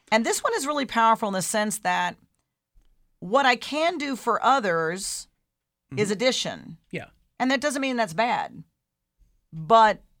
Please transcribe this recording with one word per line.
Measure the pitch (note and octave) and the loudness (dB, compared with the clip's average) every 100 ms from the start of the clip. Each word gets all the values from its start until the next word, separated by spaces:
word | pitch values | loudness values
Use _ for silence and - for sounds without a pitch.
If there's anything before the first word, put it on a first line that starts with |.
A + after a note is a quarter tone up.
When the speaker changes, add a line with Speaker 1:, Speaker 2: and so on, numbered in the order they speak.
| _ | _
Speaker 1:
And | A3 | 0
this | A#3+ G4+ | 0 -2
one | C5+ A4+ | -2 -2
is | C#4 | -2
really | D4 C4+ | -4 -2
powerful | A#3 A3+ A3 G#3+ | 2 4 4 0
in | |
the | F#3+ | -4
sense | - G#3+ G#3+ - | -2 -2 -2 -2
that | F#3 F3+ F3+ E3+ _ _ _ _ _ _ _ _ _ _ | -2 -2 -4 -6 _ _ _ _ _ _ _ _ _ _
what | F3 B3+ C4 | 0 2 4
I | B3 | 2
can | - D4 E4 F4 | -2 -2 -2 -2
do | C#4+ C4 | -6 -4
for | - G#3 | -2 2
others | - C#4 G3+ E3 D#3+ F#3 - - - _ _ _ _ _ _ | 4 2 2 0 0 -4 -8 -10 -14 _ _ _ _ _ _
Speaker 2:
Mm-hmm. | C3+ | -2
Speaker 1:
is | G3+ | -2
addition. | G3+ B3+ - D#3 F2+ - E3 _ | 0 0 0 -6 -10 -16 -20 _
Speaker 2:
Yeah. | F3 - _ _ _ | -14 -14 _ _ _
Speaker 1:
And | B3+ | 0
that | C4+ | 0
doesn't | D4 C#4 | -2 -2
mean | C4+ B3 | -4 -2
that's | G#3+ | -2
bad. | D#3+ A#3+ G3+ G#2 - - _ _ _ _ _ _ _ _ | -2 0 -2 -4 -12 -20 _ _ _ _ _ _ _ _
But | D#3+ D#3 A3+ A3 F#3 _ _ | -14 4 8 8 4 _ _